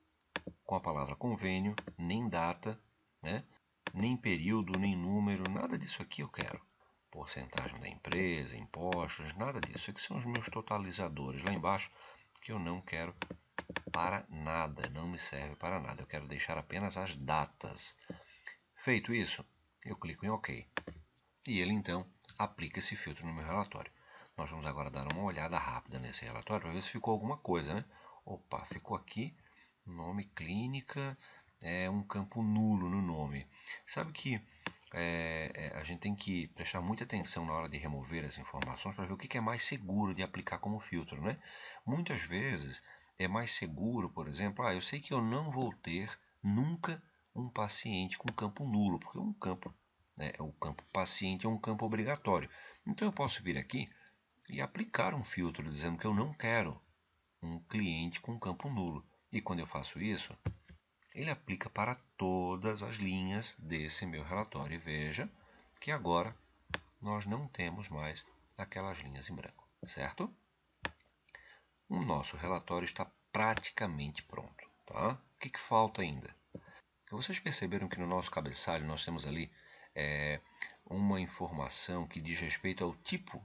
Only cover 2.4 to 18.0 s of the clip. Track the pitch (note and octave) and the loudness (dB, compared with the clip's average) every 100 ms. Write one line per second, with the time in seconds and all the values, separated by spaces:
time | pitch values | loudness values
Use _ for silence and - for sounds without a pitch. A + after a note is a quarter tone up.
2.4 | E2+ F2 A2 A2 _ _ _ _ D2+ A2 | 2 2 -2 -4 _ _ _ _ -2 -2
3.4 | - - _ _ - F#2+ A2+ B2+ A#2 E2+ | -4 -18 _ _ -4 2 4 4 4 4
4.4 | E2+ A2 F#2 F#2 G2 F2+ F2+ G#2 G2+ F#2+ | 6 4 4 4 4 4 4 4 4 4
5.4 | F#2 - B3+ B3+ - - - - C#3+ - | 2 0 0 0 -2 -4 -4 -6 -6 -4
6.4 | - - - _ - _ _ D#2 D2 C2+ | -4 -6 -12 _ -20 _ _ -10 -6 -6
7.4 | B1 - - E2 E2+ - - F2 F2+ D#2+ | -4 -4 -4 -6 -10 -8 0 2 4 2
8.4 | C#2 - - - F2+ F2+ D#2 - D2+ E2+ | -2 -6 -8 -4 0 0 0 -2 -6 -4
9.4 | B2 B2+ - - - G#2 - C3 A#2+ A#2+ | -2 -2 -4 -6 -6 -4 -4 -2 0 -2
10.4 | G#2+ A2+ - G#2 F#2+ F2+ F2 C#2+ C2 C2+ | -2 -4 0 0 0 0 0 0 -4 -2
11.4 | D#2+ F#2+ E2+ G2 - - - - - - | 0 2 4 4 2 -8 -20 -20 -20 -16
12.4 | - A2 E2+ F2+ - E2 E2+ - - - | -6 -2 0 -2 -2 -2 -2 -4 -8 -10
13.4 | _ - - - - E2 F2+ G2 - D#2+ | _ -10 -6 -6 -2 2 4 2 -2 -4
14.4 | D#2 E2 D#2 C#2 B1+ C#2+ F2 E2+ - C#2 | 0 2 2 0 -4 -2 -4 -2 -2 -2
15.4 | D2 D2 F2 F#2 C2 D2 C2+ D#2 C#2 C#2+ | -6 -4 -2 0 -2 -6 -6 -6 -4 -4
16.4 | - D#2+ - F#2 G2+ F2+ F#2+ C#2+ C#2 D2+ | -2 -2 -2 -2 0 0 -4 -2 2 4
17.4 | C#2+ - - - - - | 2 -4 -10 -4 -4 -4